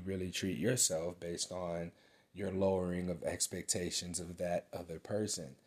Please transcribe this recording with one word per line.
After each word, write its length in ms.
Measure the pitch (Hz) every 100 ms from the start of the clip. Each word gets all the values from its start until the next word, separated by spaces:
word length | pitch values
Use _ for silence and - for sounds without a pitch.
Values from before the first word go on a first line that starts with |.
| 92
really 240 | 95 90
treat 280 | - 95 -
yourself 640 | 110 127 - 80 87 90
based 320 | 85 87 -
on 400 | 90 87 85 85 - - - _
your 180 | 95 98
lowering 580 | 95 95 95 90 90 90
of 140 | 82
expectations 960 | 69 90 - 90 - 95 85 - 87 85
of 180 | 87 87
that 300 | 87 87 -
other 280 | - 85 80
person. 560 | - 107 107 - 71 65